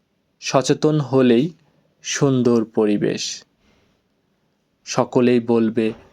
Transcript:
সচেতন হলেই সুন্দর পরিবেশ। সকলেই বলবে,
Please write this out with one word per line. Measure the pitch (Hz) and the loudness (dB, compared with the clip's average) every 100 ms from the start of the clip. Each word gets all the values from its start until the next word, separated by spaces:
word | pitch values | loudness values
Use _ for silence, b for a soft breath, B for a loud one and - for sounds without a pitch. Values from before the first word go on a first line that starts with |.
| _ _ _ _ | _ _ _ _
সচেতন | - 139 143 143 156 156 | -4 -2 0 0 0 -2
হলেই | 120 131 127 117 170 - _ _ _ _ | 0 2 4 2 0 -8 _ _ _ _
সুন্দর | - - 139 127 120 117 | -12 -2 0 2 2 0
পরিবেশ। | 110 - 107 104 104 - - - - _ _ _ _ _ _ _ _ _ _ _ _ _ - | 0 -2 0 0 -2 -4 -8 -14 -20 _ _ _ _ _ _ _ _ _ _ _ _ _ -6
সকলেই | - 117 135 123 123 | -4 -2 2 2 2
বলবে, | 113 117 110 113 110 - _ | 2 0 0 -2 -4 -6 _